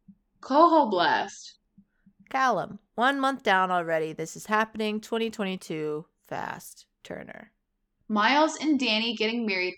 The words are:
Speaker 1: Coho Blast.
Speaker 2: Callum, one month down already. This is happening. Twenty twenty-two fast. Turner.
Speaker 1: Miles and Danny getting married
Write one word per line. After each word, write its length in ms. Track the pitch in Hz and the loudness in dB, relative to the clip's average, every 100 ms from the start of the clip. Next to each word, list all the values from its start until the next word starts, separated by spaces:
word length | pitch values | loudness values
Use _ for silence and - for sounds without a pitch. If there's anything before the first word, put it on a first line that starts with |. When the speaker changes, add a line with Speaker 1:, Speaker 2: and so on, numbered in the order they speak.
| _ - _ _ | _ -20 _ _
Speaker 1:
Coho 480 | - 277 339 320 240 | 0 6 8 6 4
Blast. 680 | 180 156 107 - - - - _ _ _ _ _ _ - | 2 2 2 -2 -10 -20 -20 _ _ _ _ _ _ -6
Speaker 2:
Callum, 480 | 262 262 185 - 190 _ | 0 0 0 -4 -10 _
one 240 | - 254 277 | 0 0 2
month 240 | 269 262 | 0 0
down 300 | 214 190 185 | 2 4 4
already. 400 | 180 165 160 160 | 0 0 -2 -2
This 240 | 156 160 160 | -6 -8 -10
is 100 | - | -2
happening. 540 | 214 220 214 214 214 | 0 0 -2 -4 -4
Twenty 280 | - 226 226 | -4 -4 -4
twenty-two 760 | 220 196 185 - 160 151 151 - _ - | -4 -6 -6 -6 -6 -4 -6 -10 _ -12
fast. 580 | 139 - - - - - _ | -8 -8 -10 -14 -20 -20 _
Turner. 480 | - 76 - 50 - _ _ _ _ _ - | -16 -14 -14 -18 -20 _ _ _ _ _ -4
Speaker 1:
Miles 500 | 214 220 285 311 - | 2 4 4 4 0
and 180 | 311 269 | 0 2
Danny 380 | 240 214 233 214 | 2 0 -2 -2
getting 300 | 214 240 220 | -2 -2 -2
married 280 | 185 180 | -2 -2